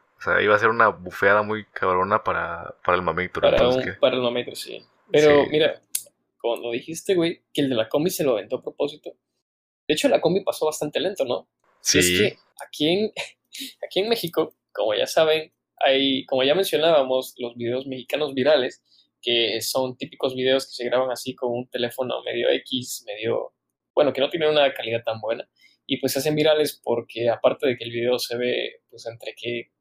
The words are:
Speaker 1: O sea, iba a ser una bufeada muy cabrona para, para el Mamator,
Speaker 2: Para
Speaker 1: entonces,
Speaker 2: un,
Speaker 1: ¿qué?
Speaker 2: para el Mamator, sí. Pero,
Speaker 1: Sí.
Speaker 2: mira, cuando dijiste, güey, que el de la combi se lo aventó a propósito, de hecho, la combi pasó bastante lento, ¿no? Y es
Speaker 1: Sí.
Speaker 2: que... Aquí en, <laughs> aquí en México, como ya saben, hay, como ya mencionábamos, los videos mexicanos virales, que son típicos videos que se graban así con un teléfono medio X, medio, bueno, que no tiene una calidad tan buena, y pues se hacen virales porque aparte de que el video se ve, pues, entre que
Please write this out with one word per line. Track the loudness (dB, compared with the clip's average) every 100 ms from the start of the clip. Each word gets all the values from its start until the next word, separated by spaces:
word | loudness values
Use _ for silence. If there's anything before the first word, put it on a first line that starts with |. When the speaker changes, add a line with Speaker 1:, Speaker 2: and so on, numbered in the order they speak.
| _ _
Speaker 1:
O |
sea, | -2 2
iba | 4
a | 4
ser | 4
una | 4 2
bufeada | 2 -8 0 4 4
muy | 2 -4 -8
cabrona | -4 0 2 2 0 0
para, | -2 -4 -8 -12 -8
para | 0 0
el |
Mamator, | 0 -2 -4 2
Speaker 2:
Para | 4 6
Speaker 1:
entonces, | 4 2 -2
Speaker 2:
un, |
Speaker 1:
¿qué? | 0
Speaker 2:
para | 2 2
el |
Mamator, | 0 -2 -6 -10
sí. | -12 -14 -18 _ _
Pero, | 4 6 6 4
Speaker 1:
Sí. |
Speaker 2:
mira, | 2 0 0 _ -8 -8 _ _ _
cuando | -4 -2 -4
dijiste, | -6 -6 -12 -2 0
güey, | 0 -4 _
que | -4
el | -2
de | 0
la | 0
combi | 0 -2
se | 0 0
lo |
aventó | 0 -2 -8
a |
propósito, | -8 -6 -6 -6 -16 -20 _ _ _ _ _ _ _
de |
hecho, | 0 2
la | 2
combi | 2 0
pasó | -2 -2 -2
bastante | -2 -4 -4
lento, | -4 -4
¿no? | -4 -4 -8 _ _ _ 0
Y | 2
es | 2
Speaker 1:
Sí. | 2
Speaker 2:
que... | 0 -2 _ -20 -18
Aquí | -4 0
en, | 0 -2 -6
<laughs> | -12 -14 _ -14 -14 -12 -6
aquí | -4
en | -2
México, | -2 -2 -4 -4 -6 _
como | -4 -2
ya | 0 0
saben, | 2 2 2 -2 _ _ _
hay, | 2 4 2 0 -2
como | 0
ya | 2 2
mencionábamos, | 2 2 4 4 4 0 -2 -8
los | -10 -6
videos | -4 -4 -6
mexicanos | -10 -6 -4 -4
virales, | 0 2 4 2 -6 _ _ _ _
que | -2 0 0 -2
son | -2 -2 -4 -6
típicos | -14 -4 -4 0
videos | 2 2 0
que |
se | -8
graban | -2 0 0
así | -4 -8 -6
con | -4
un | -4 -6
teléfono | -4 -4 -4 -6 -4
medio | -4 -2 0
X, | 0 -2 -8 -6 -12 -12
medio, | -8 -4 -4 -4 _ _ _ _ 0
bueno, | 0
que | 2
no | -2
tiene | 0 2
una | 4 2
calidad | 0 -4 -4 -4
tan | -6
buena, | -4 -6 -8 _ _ _ -6
y | -2
pues | -2
se | -2
hacen | 0 2
virales | 4 4 2 -2
porque | -4 -4 -4 -4 -2
aparte | 2 0 0 -2
de | -2
que | -6
el |
video | -4 -2 -2
se | -4 -4
ve, | -4 -4 -6 -12 _
pues, | -16 -16
entre | -12 -14 -10
que | -8 -8 -10 _